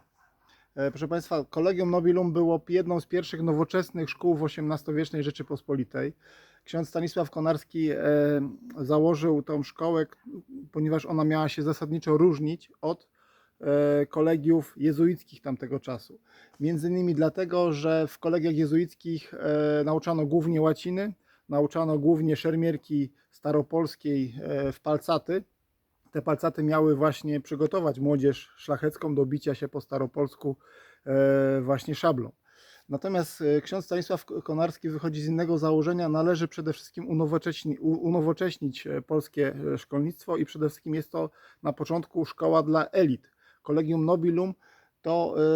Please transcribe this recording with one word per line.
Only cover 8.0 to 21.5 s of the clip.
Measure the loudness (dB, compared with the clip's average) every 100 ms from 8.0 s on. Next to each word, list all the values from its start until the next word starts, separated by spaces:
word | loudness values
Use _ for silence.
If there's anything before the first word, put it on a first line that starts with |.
| 2 4 4 2 -2 -8 -14 -8
założył | 0 4 4 4 2 0
tą | 0 -4
szkołę, | -6 -6 -2 0 -2
k-, | -6 -18 -18 -16 -18 -10
ponieważ | -2 0 0 -2
ona | 0
miała | 2 2 0
się | -2
zasadniczo | -4 -4 -4 -4 2 4
różnić | 4 4 -2 -4 _ _
od, | -6 -6 _ _ _ _ _ _
e, | 0 2 4 2 0
kolegiów | 0 2 2 4 2 2 -2
jezuickich | 0 4 2 2 -6 -14
tamtego | -8 -8 -6 -8
czasu. | -6 -10 -12 -20 _ _ -20 -6
Między | -2 -2 -2
innymi | 0 0
dlatego, | 2 0 0 -2 0 2
że | 0 0 2 0
w | -4
kolegiach | -2 0 2
jezuickich, | 2 2 2 0 -4 -8 -8 -8
e, | -6 -2 2 2 2
nauczano | 2 0 0 0 2
głównie | 2 2 2
łaciny, | 2 2 -2 -4 -4 -8 _ _
nauczano | -4